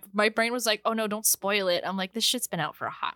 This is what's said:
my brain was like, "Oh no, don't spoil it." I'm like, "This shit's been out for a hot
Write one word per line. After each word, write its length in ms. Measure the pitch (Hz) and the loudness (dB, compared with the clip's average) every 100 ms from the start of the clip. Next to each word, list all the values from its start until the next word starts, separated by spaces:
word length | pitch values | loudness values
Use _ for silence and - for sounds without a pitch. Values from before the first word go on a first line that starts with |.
| - | -2
my 140 | 196 214 | 0 2
brain 220 | 220 226 | 2 0
was 140 | 247 233 | 0 0
like, 160 | 214 - | 0 0
"Oh 60 | |
no, 140 | 226 220 | 0 -2
don't 180 | 208 220 | -2 0
spoil 440 | - 196 208 190 | 0 2 2 2
it." 140 | 175 160 | 0 0
I'm 100 | 190 | -4
like, 140 | 185 | -4
"This 100 | 226 214 | 0 0
shit's 220 | 247 - | 0 -2
been 120 | 175 | -4
out 160 | 151 - | -4 -4
for 100 | 110 | -8
a 60 | |
hot 240 | - - | -6 -8